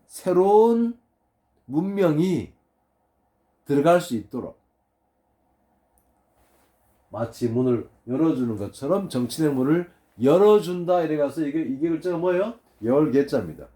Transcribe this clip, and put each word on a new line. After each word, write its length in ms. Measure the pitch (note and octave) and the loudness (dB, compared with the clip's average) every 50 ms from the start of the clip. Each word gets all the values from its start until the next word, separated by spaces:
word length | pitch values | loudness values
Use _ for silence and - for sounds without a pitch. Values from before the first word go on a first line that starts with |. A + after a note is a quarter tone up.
| _ | _
새로운 920 | _ - - - F#3 F3+ F3+ F#3 G3 G#3 G#3+ A3 A#3 A#3 A#3 A#3 A#3 A#3 - _ _ _ _ _ _ _ _ _ _ _ _ _ | _ -18 -8 -4 0 2 2 4 6 6 6 6 6 4 2 0 -2 -4 -8 _ _ _ _ _ _ _ _ _ _ _ _ _
문명이 840 | - C3 D#3 F3+ G3 G3+ G3 F#3+ E3 D3+ D3+ F3 F#3+ F3 B2+ F2+ - - _ _ _ _ _ _ _ _ _ _ _ _ _ _ _ _ _ _ _ _ _ _ | -6 -4 -4 -2 -2 0 0 2 2 2 2 0 0 0 -2 -4 -8 -14 _ _ _ _ _ _ _ _ _ _ _ _ _ _ _ _ _ _ _ _ _ _
들어갈 360 | - C#3+ C#3+ C#3+ E3 F3 F3 | -2 0 2 4 4 4 4
수 160 | E3+ - B2 | 2 -2 -6
있도록 440 | G#2+ F#2+ - - A#2+ F#2+ - - _ _ _ _ _ _ _ _ _ _ _ _ _ _ _ _ _ _ _ _ _ _ _ _ _ _ _ _ _ _ _ _ _ _ _ _ _ _ _ _ _ _ _ _ _ _ _ _ _ _ _ | -8 -8 -8 -10 -10 -10 -12 -14 _ _ _ _ _ _ _ _ _ _ _ _ _ _ _ _ _ _ _ _ _ _ _ _ _ _ _ _ _ _ _ _ _ _ _ _ _ _ _ _ _ _ _ _ _ _ _ _ _ _ _
마치 380 | G2 G#2 A#2 - - - B2+ A#2 | -10 -8 -8 -8 -8 -6 -4 -4
문을 400 | A2+ B2 B2+ B2+ A#2+ A2 - - _ _ _ | -2 0 0 0 0 -2 -4 -8 _ _ _
열어주는 500 | A#2 B2+ C#3 E3 D#3+ C#3+ B2+ B2 A#2 A2 | -8 -4 -2 0 0 0 -2 -2 -4 -4
것처럼 520 | G2 G2+ G2 - - C3 C#3+ F#3 G3+ F#3+ E3 | -6 -8 -10 -10 -8 -4 -4 -2 -2 -4 -4
정신의 440 | - B2+ B2 A#2+ - - D#3+ D3+ C#3 | -6 -4 -4 -4 -4 -2 -2 -2 0
문을 380 | B2+ B2+ C#3 D#3+ F3 F3 - _ _ _ _ _ - A2+ | 0 0 0 0 0 -2 -6 _ _ _ _ _ -2 2
열어준다. 800 | C3+ D#3+ F3+ G3+ G#3 G#3 G#3 D#3+ F3 F3+ F3+ F3 E3+ F3+ F3 E3 | 4 4 6 6 6 6 4 2 0 -6 -6 -2 0 0 0 0
이래 140 | D#3 D3+ | 0 -2
가서 260 | D3 C#3+ C3+ B2+ E3 D#3 | -2 -2 -2 -2 -4 -6
이게, 200 | C#3+ C#3 D#3+ D#3 | -4 -4 -4 -4
이게 260 | B2 C3+ C3 D#3 E3+ | -4 -6 -4 -4 -4
글자가 280 | E3 D#3 F3 F3+ F3 E3 | -4 -2 -4 -4 -4 -2
뭐예요? 360 | F3 F#3 F3+ F3+ G3+ A3+ A#3+ - _ _ _ - G#2 | -2 0 0 0 -2 -4 -6 -12 _ _ _ -8 -2
열개자입니다. 840 | A2+ B2+ D3 D#3 C#3+ A#2+ C#3 C#3 C#3 D3 B2 G2 E2 D2 - - - _ | 0 2 2 2 2 2 0 0 0 -2 -4 -4 -6 -10 -14 -18 -20 _